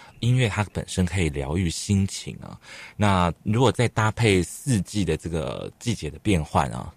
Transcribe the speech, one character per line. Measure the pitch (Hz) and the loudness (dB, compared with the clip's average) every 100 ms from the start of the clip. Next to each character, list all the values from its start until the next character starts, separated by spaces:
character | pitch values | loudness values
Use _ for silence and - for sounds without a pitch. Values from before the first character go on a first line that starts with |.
| - - | -20 -4
音 | 117 | 0
乐 | 127 120 | 2 2
它 | 98 98 | 0 -4
本 | - - | -4 -6
身 | - | -2
可 | 90 90 | 0 2
以 | 82 | -2
疗 | 71 69 82 | -2 -4 -2
愈 | 87 | -2
心 | - - 101 95 | -4 0 2 2
情 | - - 50 | -4 -12 -12
啊。 | 50 - - - - - | -14 -16 -18 -20 -18 -2
那 | 104 95 87 82 | 2 4 2 0
如 | - 110 | -2 4
果 | 123 | 4
再 | - 117 | 4 0
搭 | - 110 | 2 0
配 | - 117 95 | 2 4 4
四 | 85 - - 113 | 2 -4 0 0
季 | 87 104 | 0 -2
的 | 85 | 0
这 | 78 87 | -2 -2
个 | 80 65 50 50 - | -4 -4 -8 -10 -8
季 | 117 | -6
节 | 107 76 | -4 -6
的 | 73 | -6
变 | - 90 | 0 0
换 | 76 - 69 | 2 0 0
啊， | 58 - | -4 -12